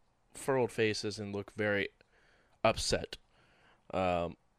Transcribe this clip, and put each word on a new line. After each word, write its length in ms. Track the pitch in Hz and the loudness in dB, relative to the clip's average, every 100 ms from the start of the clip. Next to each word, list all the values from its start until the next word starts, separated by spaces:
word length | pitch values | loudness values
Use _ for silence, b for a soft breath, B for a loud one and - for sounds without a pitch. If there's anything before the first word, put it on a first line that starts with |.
| _ _ _ | _ _ _
furrowed 400 | - - 131 117 | -8 0 2 2
faces 460 | - 110 104 107 101 | 2 0 2 -4 -6
and 140 | 101 | -6
look 180 | 101 - | -6 -8
very 340 | - 107 101 95 - b b b b b b | -2 0 2 0 -6 b b b b b b
upset, 520 | 113 - - 90 - - _ b b b b b _ | 2 2 0 -2 -2 -12 _ b b b b b _
um, 440 | - 92 87 85 - _ | 0 2 2 0 -6 _